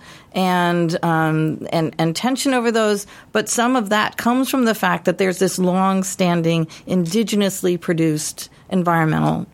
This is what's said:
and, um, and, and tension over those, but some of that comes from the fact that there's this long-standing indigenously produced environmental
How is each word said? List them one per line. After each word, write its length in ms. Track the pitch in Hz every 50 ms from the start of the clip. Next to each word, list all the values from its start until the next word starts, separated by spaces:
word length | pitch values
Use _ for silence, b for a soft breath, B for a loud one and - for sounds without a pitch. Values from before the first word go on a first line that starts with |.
| B B B B B B B
and, 640 | 185 185 185 180 180 175 175 175 175 170 165 170 - -
um, 640 | 170 165 160 160 160 156 156 160 156 135 - - - -
and, 220 | 165 160 156 - -
and 160 | 165 165 160
tension 400 | - - 247 269 254 - 277 262
over 160 | 254 233 240
those, 360 | 220 226 220 208 208 202 202 B B B B B -
but 160 | 214 208 208
some 260 | - - 233 240 262
of 140 | 262 214 196
that 280 | 208 214 214 - -
comes 320 | - - 233 240 254 269 254
from 160 | - 269 247
the 100 | 226 214
fact 320 | - - 185 175 170 -
that 120 | 185 175 -
there's 200 | 196 190 180 -
this 200 | 190 180 - -
long-standing 1080 | 185 180 180 185 190 190 190 190 190 190 - - 190 175 175 175 165 165 165 165 160 160 B B B
indigenously 920 | B - 185 175 165 170 226 226 190 214 202 208 190 190 - - 185 180 170
produced 680 | - - 175 160 165 160 151 156 - - - - - - B B B B
environmental 760 | - 185 175 175 170 165 160 156 151 156 156 151 151 - - -